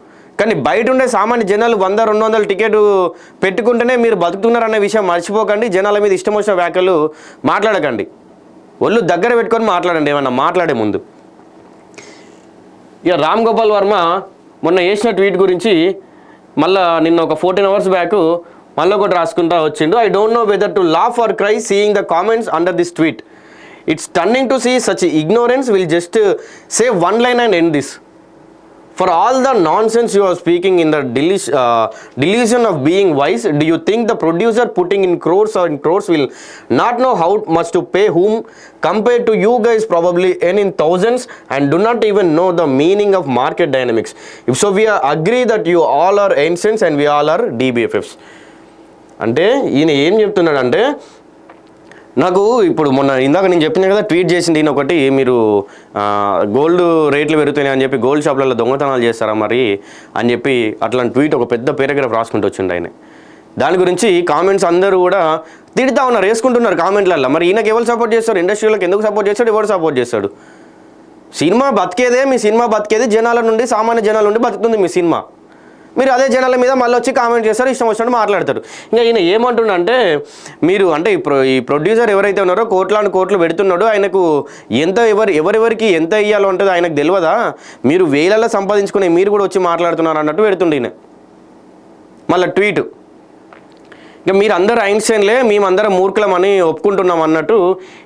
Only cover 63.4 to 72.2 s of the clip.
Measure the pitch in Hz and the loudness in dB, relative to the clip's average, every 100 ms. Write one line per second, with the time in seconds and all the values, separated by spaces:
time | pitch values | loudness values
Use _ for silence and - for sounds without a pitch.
63.4 | - - 139 185 180 180 175 175 175 147 | -16 -4 -2 0 0 0 2 2 0 0
64.4 | 185 196 175 170 196 190 180 190 160 156 | 0 0 2 2 2 2 2 2 0 -2
65.4 | - - - - 262 269 262 233 190 226 | -6 -20 -8 -2 0 0 0 0 0 0
66.4 | 262 240 233 165 170 202 190 170 131 156 | 0 0 0 0 0 0 0 0 0 0
67.4 | 175 208 214 220 233 233 233 226 226 196 | 2 0 0 0 0 -2 0 0 0 0
68.4 | 175 208 220 214 180 202 214 208 202 208 | -2 0 0 0 0 0 -2 -2 -2 0
69.4 | 240 214 208 196 160 131 120 113 101 - | 0 0 0 -2 -2 -2 -2 -4 -4 -8
70.4 | - - - - - - - - - - | -20 -20 -20 -20 -20 -20 -20 -20 -18 -4
71.4 | 147 214 277 214 185 - 247 247 | 0 0 0 0 -2 -2 0 0